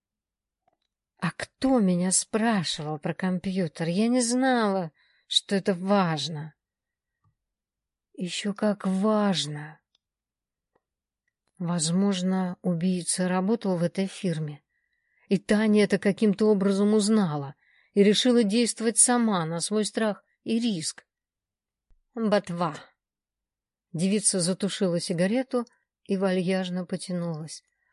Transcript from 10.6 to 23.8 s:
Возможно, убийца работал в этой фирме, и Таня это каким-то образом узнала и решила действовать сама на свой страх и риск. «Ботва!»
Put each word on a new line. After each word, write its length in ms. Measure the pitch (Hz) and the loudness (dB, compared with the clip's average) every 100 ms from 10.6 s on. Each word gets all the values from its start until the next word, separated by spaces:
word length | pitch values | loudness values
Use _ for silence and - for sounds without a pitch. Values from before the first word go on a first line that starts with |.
| _ _ _ _ _ _ _ _ _ - | _ _ _ _ _ _ _ _ _ -10
Возможно, 960 | 170 175 156 175 202 185 185 185 185 180 | -6 -2 0 0 0 0 -2 -2 -2 -4
убийца 640 | 185 170 180 180 170 - 180 | -4 -2 -2 -2 -4 -4 -2
работал 480 | 185 185 226 196 180 | 0 0 -2 -2 -2
в 60 | |
этой 240 | 170 - 196 | -2 -2 -6
фирме, 560 | - 185 156 151 147 _ _ _ _ _ _ - | -4 -6 -4 -6 -10 _ _ _ _ _ _ -2
и 80 | 196 | -2
Таня 480 | - 208 220 208 | 2 2 4 4
это 140 | 202 190 | 4 2
каким-то 480 | 208 196 220 196 214 | 0 2 2 4 2
образом 480 | 208 196 196 208 | 4 2 2 4
узнала 600 | 214 202 220 185 151 139 - _ _ _ | 4 4 4 2 -2 -6 -12 _ _ _
и 100 | - | 4
решила 400 | 202 202 254 240 | 6 6 4 4
действовать 540 | 214 214 233 - 226 - | 4 2 0 0 0 2
сама 480 | - 247 226 196 | 4 4 2 0
на 160 | 160 170 | -2 -4
свой 240 | - 214 | -2 -2
страх 400 | 208 - 220 196 _ _ | -2 -2 -2 -2 _ _
и 160 | - 226 | -4 -2
риск. 460 | 233 185 151 - - _ _ _ _ _ _ _ _ _ _ | 0 -2 -4 -10 -16 _ _ _ _ _ _ _ _ _ _
«Ботва!» 600 | 240 220 202 - 170 175 147 - _ _ _ _ _ _ _ _ _ | -6 0 0 0 -4 -4 -6 -14 _ _ _ _ _ _ _ _ _